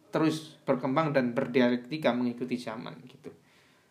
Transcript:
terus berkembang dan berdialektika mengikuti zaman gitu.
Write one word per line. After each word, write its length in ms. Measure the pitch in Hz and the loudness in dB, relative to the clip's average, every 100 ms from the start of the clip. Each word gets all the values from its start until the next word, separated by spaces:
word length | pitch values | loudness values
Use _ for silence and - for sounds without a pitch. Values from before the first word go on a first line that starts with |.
| - | -4
terus 500 | 151 156 - - - | 2 2 2 -6 -10
berkembang 500 | - 127 135 143 156 | -2 -2 0 0 2
dan 200 | 139 123 | 2 2
berdialektika 800 | 117 120 127 120 123 - 151 147 | 0 0 4 4 2 -4 -2 0
mengikuti 440 | 123 123 120 120 120 | 2 -2 -4 -6 -6
zaman 440 | 117 113 - - - | -6 -10 -10 -14 -18
gitu. 260 | - - - _ _ _ _ _ | -18 -18 -20 _ _ _ _ _